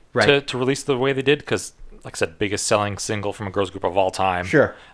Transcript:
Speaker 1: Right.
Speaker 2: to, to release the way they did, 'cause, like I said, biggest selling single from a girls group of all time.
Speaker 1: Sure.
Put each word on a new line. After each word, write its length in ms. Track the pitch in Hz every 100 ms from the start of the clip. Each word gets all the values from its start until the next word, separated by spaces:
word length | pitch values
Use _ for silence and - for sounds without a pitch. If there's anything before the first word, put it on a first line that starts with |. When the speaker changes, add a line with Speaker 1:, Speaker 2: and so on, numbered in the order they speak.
| _
Speaker 1:
Right. 140 | 123 127
Speaker 2:
to, 140 | 143
to 160 | 139 123
release 260 | 127 139
the 120 | - 127
way 140 | 135
they 100 | 131
did, 200 | 135 147 -
'cause, 260 | 113 - - - -
like 120 | - -
I 20 |
said, 180 | 95 -
biggest 300 | 104 101 -
selling 320 | 107 104 98
single 340 | - 107 101
from 140 | - 101
a 40 |
girls 200 | 101 92
group 120 | 95
of 140 | 95 92
all 140 | 92
time. 340 | - 95 90 90
Speaker 1:
Sure. 300 | 143 110 - -